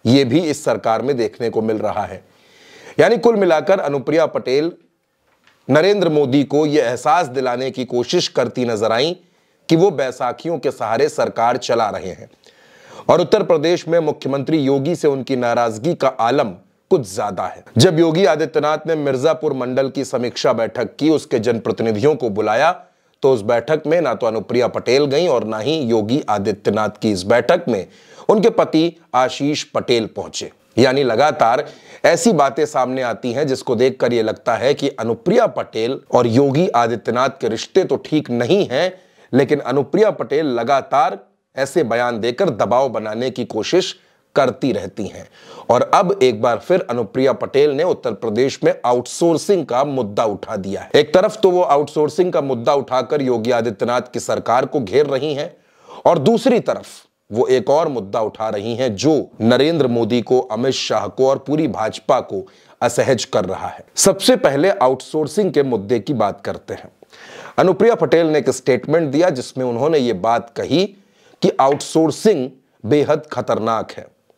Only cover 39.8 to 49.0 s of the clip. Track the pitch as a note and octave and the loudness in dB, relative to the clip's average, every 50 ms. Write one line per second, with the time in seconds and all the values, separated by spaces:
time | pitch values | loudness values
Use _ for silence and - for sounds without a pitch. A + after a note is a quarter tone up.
39.8 | C3+ - - F#3+ G#3+ G3+ D#3 - C3 A#2 C3+ D#3 D#3+ C#3 A#2+ A#2 A#2 B2 C#3 C3 | -2 0 0 2 2 2 0 -4 -6 -2 -2 -2 0 0 -2 -2 0 0 0 0
40.8 | - - C3+ C#3+ D#3+ F3+ G3 G3 - _ _ _ _ _ - C3 C3+ - - F3 | 0 0 0 0 0 0 -2 -8 -16 _ _ _ _ _ -6 -6 -6 -2 0 -2
41.8 | C#3+ A2 A2+ A#2+ B2 B2 A#2+ G#2+ A2 B2 A#2 - G3 E3 A#2 G2 A#2 G2+ A#2+ B2+ | 0 0 0 0 0 -2 -2 -2 -4 -4 -2 0 -2 -2 0 -2 0 2 2 2
42.8 | C#3 B2+ A2 A2 G#2+ G#2+ G#2+ A2+ B2+ C3 - B2+ A2+ - - A2 G2+ - D#3+ F#3 | 2 0 -2 -6 -6 -6 -6 -4 -4 -6 -4 -6 -8 -6 -6 -6 -4 0 0 0
43.8 | F3+ - - _ _ _ _ _ _ _ - - C3+ B2 A2 - D3 C3 G2+ G2+ | 0 -2 -10 _ _ _ _ _ _ _ 0 0 0 0 -2 -2 -4 -2 -2 -4
44.8 | F#2 F#2+ - - G2 F2+ - - - - _ - - - - - - - A#2+ B2 | -6 -8 -10 -10 -10 -10 -12 -16 -20 -20 _ -20 -20 -20 -20 -12 0 2 2 2
45.8 | C3 - - F3+ G3+ F3 - - B2+ B2+ A2+ G#2 A#2+ B2 A#2 G#2 - - F3+ F#3 | 4 4 4 2 4 2 2 4 4 2 2 2 0 0 0 -2 0 0 0 0
46.8 | - - A#2+ B2 A2 G2 - C3 C3 C3 A2+ - A#2 F#2+ - C3+ D3 D3+ C3+ C#3+ | 0 -2 -4 -6 -6 -4 -2 0 0 0 0 0 -4 0 2 4 4 4 2 0
47.8 | F3 F3+ C#3+ - - B2 G#2 - B2 A2+ G#2 A#2+ C3+ C3+ - - D#3 D#3 - - | 0 0 -2 -2 -2 -6 -6 -4 -4 -2 0 0 0 0 0 0 0 0 0 0
48.8 | - B2 B2 B2 | 0 0 0 0